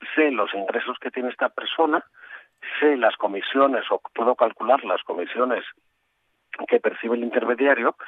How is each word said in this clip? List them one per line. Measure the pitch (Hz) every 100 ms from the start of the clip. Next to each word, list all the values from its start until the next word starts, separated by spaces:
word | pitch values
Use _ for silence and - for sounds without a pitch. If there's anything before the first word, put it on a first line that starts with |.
| -
sé | - 151
los | 123 101
ingresos | 98 95 117 123 123
que | 127
tiene | 131 123
esta | - 123
persona, | - 110 - 160 - - _ - - - _ - -
sé | 151 139
las | 113 -
comisiones | 104 98 - 135 139 120 -
o | 101 -
puedo | - 117
calcular | 123 113 - 110 135
las | 113 87
comisiones | - 85 87 - 127 110 - - _ _ _ _ _ _ _ - 113
que | 120
percibe | 110 107 113 120
el |
intermediario | 120 123 113 120 139 127 120 -